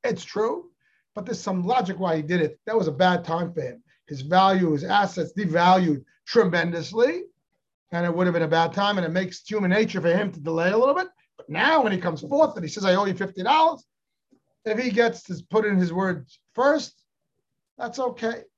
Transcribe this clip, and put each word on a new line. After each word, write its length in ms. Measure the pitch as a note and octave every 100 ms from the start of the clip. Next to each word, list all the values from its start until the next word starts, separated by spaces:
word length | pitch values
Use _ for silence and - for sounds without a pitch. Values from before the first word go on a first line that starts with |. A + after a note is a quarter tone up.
It's 200 | B3 G3
true, 480 | - G3+ A3+ E4+ - _ _ _ _
but 120 | - F#3+
there's 140 | A#3
some 240 | - F#3
logic 360 | F3+ B3+ F#3 F3
why 160 | F#3 D#3+
he 60 |
did 180 | D3+ F3
it. 180 | D3+ - -
That 120 | A3
was 100 | D#3+
a 40 |
bad 320 | C3+ F3+ F3
time 300 | F3 E3 F3
for 80 | E3
him. 220 | C3 A#2+ _ _ _
His 140 | C#3+
value, 500 | C#3 F#3 F#3+ F#3+ F3
his 120 | D3
assets 500 | - G3+ G3 F#3 E3
devalued 680 | - G3 D#3+ F3 F#3 F3 C#3+ - _ -
tremendously, 960 | A#3 G3+ E3+ E3+ E3+ D#3+ A3 B3+ F4 G4 _ _ _ _ _ _
and 140 | E3+ F3
it 80 |
would 120 | E3+ F3+
have 80 |
been 100 | E3+
a 40 | D#3+
bad 260 | E3 E3
time, 240 | - G3+ G3+
and 80 | E3
it 60 |
makes 360 | F3 F#3 - -
human 220 | G#3+ F#3
nature 320 | G3 A3 F#3+
for 100 | D#3+
him 200 | F3+ G3+
to 80 | D#3+
delay 320 | D3 E3 F3
a 60 | G#3+
little 180 | C4 C#4+
bit. 120 | F#4 _ _ _
But 120 | -
now 340 | D#3 C4 D#4+
when 80 | A#3
he 80 | F#3+
comes 220 | F3+ D#3+
forth 340 | - C#4 D#4 G#3
and 80 |
he 60 | D#3+
says, 160 | G#3 G3
"I 100 | F#3
owe 100 | G3
you 80 |
fifty 300 | F3+ F#3 F3+
dollars," 420 | F#3+ D4+ D#4+ E4 _ _ _ _ _ _ _ _ A3
if 140 | G#3+
he 100 | B3+
gets 340 | G3 A#3 A#3
to 120 | - F3 -
put 160 | A3 G#3+
in 120 | F#3+
his 160 | F3+
word 340 | E3+ F#3+ E3+ - _ _
first, 500 | - C4+ D4+ - _ _ _ _ _ _ _ _ _
that's 220 | A#3+ A#3
okay. 440 | B3+ B3 A3+ A3+ -